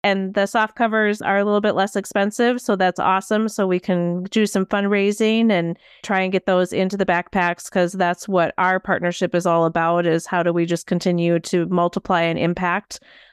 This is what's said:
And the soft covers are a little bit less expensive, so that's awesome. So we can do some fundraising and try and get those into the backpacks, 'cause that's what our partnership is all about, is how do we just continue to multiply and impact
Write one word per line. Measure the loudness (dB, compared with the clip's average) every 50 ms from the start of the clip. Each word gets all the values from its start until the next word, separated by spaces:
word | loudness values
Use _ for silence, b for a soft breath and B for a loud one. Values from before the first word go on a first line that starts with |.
| 0
And | 0 0 0 -2 -2 -2
the | -2 -2
soft | 0 0 0 0 0 0
covers | -2 -2 0 2 2 2 2 0 -2 -2
are | 0 0 0
a | 2
little | 2 2 2
bit | 2 2 2
less | 2 0 -2 -2
expensive, | -6 -6 -2 -2 0 0 0 0 0 0 0 0 0
so | 0 -2 0
that's | 2 2 0 0 0
awesome. | 0 0 0 0 0 0 -2 0 0 -2
So | -2 -2 0 0
we | 0 0
can | 0 0 -2 0 0 -2 -2 -4 -6
do | -4 0 0 0
some | 2 0 -2 -2
fundraising | 0 -2 -2 0 0 0 0 0 0 0 0 0 0 2 2 2 2 2
and | 2 0 -2 -4 B B B B B B
try | -2 -2 0 0
and | 0 0
get | -2 0
those | 2 2 2 2 0 0
into | -2 -2 0 0
the | -2 0
backpacks, | 0 0 -2 -2 -2 -2 0 0 0 -2 -4 -8 -6
'cause | -2 0 0 0 0
that's | 0 0 0 -2 -4 -4 -2
what | 0 2 2 0 0 0
our | 0 2 0 0
partnership | 0 -2 -2 0 0 -2 -2 -2 -2 0 0
is | 0 0
all | 2 2 2 2
about, | 2 2 0 0 2 2 2 2
is | 2 0 0 -2
how | -2 -2 0 0
do | 0 0
we | 0 0
just | 0 -2 -4 -2 -2
continue | -4 -2 0 0 0 2 2 2 0 0
to | -2 -2 -2 -2 0
multiply | 0 0 0 0 0 -2 -4 -4 -2 0 0 2
and | 0 0
impact | 0 -2 -2 -2 -2 -2 -2 -4 -4 -6 -8 -18 -18 B B B B B B